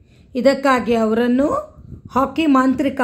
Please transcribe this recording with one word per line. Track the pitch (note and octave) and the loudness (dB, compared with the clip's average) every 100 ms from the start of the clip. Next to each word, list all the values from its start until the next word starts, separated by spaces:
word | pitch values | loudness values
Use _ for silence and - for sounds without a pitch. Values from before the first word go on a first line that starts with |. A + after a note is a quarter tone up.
| _ _ _ | _ _ _
ಇದಕ್ಕಾಗಿ | B3+ C4 C#4 C#4 B3+ G3+ | -2 0 2 2 0 0
ಅವರನ್ನು | A#3 A3 A3 B3 B3+ D4 C#5 D5+ - - - - | 0 0 0 0 0 0 -2 -8 -16 -20 -20 -6
ಹಾಕಿ | B3+ C4+ C#4+ D#4+ | -2 -2 0 2
ಮಾಂತ್ರಿಕ | C4 C4+ C4 C#4 C4+ | 2 2 0 -2 0